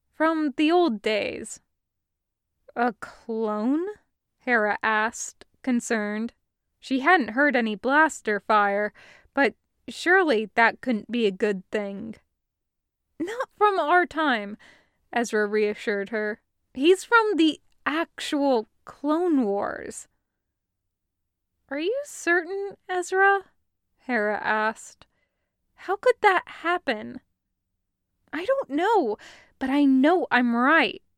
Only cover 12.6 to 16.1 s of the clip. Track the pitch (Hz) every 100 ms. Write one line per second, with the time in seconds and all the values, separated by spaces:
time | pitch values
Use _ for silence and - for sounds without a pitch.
12.6 | _ _ _ _ _ - 349 480 508 _
13.6 | 415 381 294 359 349 311 302 226 202 214
14.6 | - _ _ _ _ 233 233 214 208 214
15.6 | 208 208 - 202 196